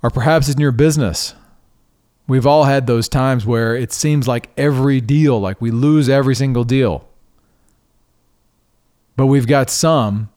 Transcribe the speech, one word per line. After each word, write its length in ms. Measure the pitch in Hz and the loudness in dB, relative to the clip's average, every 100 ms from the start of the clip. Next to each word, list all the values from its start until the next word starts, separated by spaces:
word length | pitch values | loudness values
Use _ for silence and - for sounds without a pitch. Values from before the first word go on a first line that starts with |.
Or 80 | 117 | -4
perhaps 380 | - 127 160 139 | -2 0 0 0
in 120 | 139 | 0
your 100 | 147 | 0
business? 640 | 120 156 151 113 80 - - _ _ _ _ _ _ _ _ - | 2 2 2 -2 -4 -10 -12 _ _ _ _ _ _ _ _ -4
We've 220 | 131 131 | 0 2
all 160 | 147 | 4
had 240 | 143 139 127 | 4 2 0
those 220 | 117 113 | -2 0
times 360 | 143 131 127 104 | -2 0 -2 -2
where 300 | 117 113 117 | -2 -2 -2
it 160 | 123 | -6
seems 380 | - 151 147 127 | -4 -2 0 0
like 200 | 120 - - | -4 -6 -4
every 460 | 139 131 139 135 | -2 0 0 0
deal, 400 | 110 143 151 120 | 0 2 2 2
like, 180 | 95 95 | -2 -4
we 120 | 117 | -4
lose 360 | 113 143 156 135 | 0 2 2 2
every 280 | 135 135 131 | 2 2 0
single 280 | 139 120 | 0 -2
deal. 420 | 120 131 123 76 - _ _ _ _ _ _ _ _ _ _ _ _ _ _ _ _ _ _ _ _ - | 0 0 0 -2 -10 _ _ _ _ _ _ _ _ _ _ _ _ _ _ _ _ _ _ _ _ -2
But 100 | 135 | 2
we've 180 | 143 117 | 2 2
got 240 | 139 131 | 0 0
some 600 | - 165 160 110 101 107 | -2 0 0 0 -4 -8